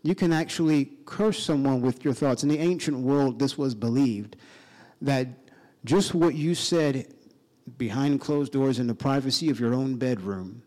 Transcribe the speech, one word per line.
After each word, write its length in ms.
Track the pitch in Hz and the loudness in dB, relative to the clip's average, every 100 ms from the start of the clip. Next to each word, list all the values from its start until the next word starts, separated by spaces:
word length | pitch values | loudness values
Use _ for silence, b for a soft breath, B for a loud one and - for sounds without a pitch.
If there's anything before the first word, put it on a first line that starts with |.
You 100 | 151 | -2
can 180 | 185 175 | 0 2
actually 600 | 160 160 - 160 151 139 - | 2 -2 0 2 2 0 -8
curse 360 | - - 214 - | -14 0 0 0
someone 400 | - 147 135 127 | -2 0 2 2
with 240 | 127 117 | 0 0
your 80 | 147 | -4
thoughts. 300 | 123 143 120 | 0 0 0
In 60 | 143 | 0
the 100 | 151 | 2
ancient 400 | 170 180 - 131 | 0 0 -2 -2
world, 400 | 127 143 135 113 | 0 2 2 0
this 180 | 135 - | -2 0
was 160 | 139 | -2
believed, 600 | 110 117 123 135 104 104 - B B B B B B | -2 0 2 2 0 -8 -18 B B B B B B
that 260 | 139 131 127 123 - B B B | -2 0 -2 -8 -20 B B B
just 280 | 110 180 196 | 0 2 2
what 220 | 175 165 | 2 2
you 180 | 151 156 | 2 -2
said 640 | 165 - 170 147 131 - - - _ _ _ - 123 | -2 0 2 2 0 -6 -18 -20 _ _ _ -20 -6
behind 420 | 117 117 143 139 | -4 0 0 0
closed 320 | - 147 143 | 0 -2 0
doors 240 | 139 135 123 | 0 2 2
in 80 | |
the 80 | 120 | -2
privacy 560 | 113 139 139 131 - 160 | -2 0 0 0 -2 0
of 100 | 117 | 0
your 140 | 117 | 0
own 220 | 127 135 | 0 -2
bedroom 680 | 127 127 117 95 95 92 117 | -2 -2 -2 -4 -8 -10 -14